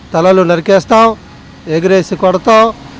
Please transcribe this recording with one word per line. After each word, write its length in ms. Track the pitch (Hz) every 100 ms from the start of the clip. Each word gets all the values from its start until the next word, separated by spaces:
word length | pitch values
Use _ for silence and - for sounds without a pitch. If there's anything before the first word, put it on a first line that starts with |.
| -
తలలు 280 | 170 180 190
నరికేస్తాం, 760 | 175 175 160 196 - - 226 214 - - - - -
ఎగరేసి 480 | 160 180 190 165 175
కొడతాం, 580 | 190 180 - 220 226 214 -